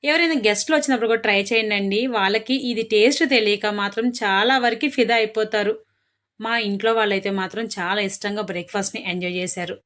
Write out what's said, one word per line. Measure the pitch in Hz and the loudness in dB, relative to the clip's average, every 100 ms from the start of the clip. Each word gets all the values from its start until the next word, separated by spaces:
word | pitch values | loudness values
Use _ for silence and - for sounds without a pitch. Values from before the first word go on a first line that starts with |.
ఎవరైనా | 285 320 339 311 | 2 2 2 2
గెస్ట్లు | 214 - - 311 | 2 2 2 0
వచ్చినప్పుడు | 294 254 220 | 2 0 2
కూడా | 226 | 0
ట్రై | 220 202 | 2 2
చేయండండి. | 196 226 214 208 196 202 262 | 2 0 0 0 0 0 0
వాళ్ళకి | 226 190 220 220 262 247 | 0 2 0 0 -2 0
ఇది | 220 | -4
టేస్ట్ | 226 214 220 285 311 | 0 4 4 4 2
తెలియక | 262 214 208 208 | 2 2 0 0
మాత్రం | 208 202 202 240 240 | -2 -2 0 -2 0
చాలా | 208 196 226 262 | 0 2 4 2
వరకు | 240 240 302 | 2 0 -2
ఫిదా | 269 226 233 | 0 2 2
అయిపోతారు. | 220 220 214 214 202 220 _ _ _ _ _ _ | 0 -2 -2 0 -2 -4 _ _ _ _ _ _
మా | 220 233 | -4 -2
ఇంట్లో | 208 196 220 | -2 0 2
వాళ్ళైతే | 226 214 196 196 | 2 2 0 -2
మాత్రం | 196 185 208 226 | -2 -4 -6 -8
చాలా | - 175 202 | -6 -4 -2
ఇష్టంగా | 196 196 202 208 | -2 -4 -6 -6
బ్రేక్‌ఫాస్ట్‌ని | 196 175 175 202 196 - 190 | -6 -6 -6 -6 -6 -6 -6
ఎంజాయ్ | 180 180 180 | -4 -4 -4
చేశారు. | 180 185 175 196 | -4 -6 -6 -10